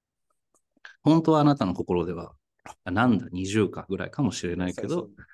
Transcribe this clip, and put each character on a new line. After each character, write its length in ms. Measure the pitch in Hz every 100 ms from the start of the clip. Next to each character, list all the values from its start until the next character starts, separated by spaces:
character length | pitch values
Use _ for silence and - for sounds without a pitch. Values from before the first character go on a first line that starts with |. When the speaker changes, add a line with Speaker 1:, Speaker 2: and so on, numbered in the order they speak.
| _ _ _ _ _ _ _ _ - -
Speaker 1:
本 180 | 147 165
当 120 | 160
は 80 | 156
あ 20 |
な 120 | 147 139
た 100 | 95
の 100 | 87
心 320 | 87 90 85
で 60 |
は、 220 | 80 - _ _ _ - -
「あ、 60 | -
な 160 | 92 123
ん 140 | 101
だ、 80 | -
二 140 | 90 95
十 240 | 110 92
か」 160 | - -
ぐ 80 | 92
ら 100 | 95
い 40 |
か 120 | -
も 80 | 123
し 160 | - 87
れ 80 | 87
な 120 | 90
い 60 |
け 80 | -
ど、 80 | 107
Speaker 2:
そ 60 | 165
う 0 |
そ 40 | -
う。 100 | - -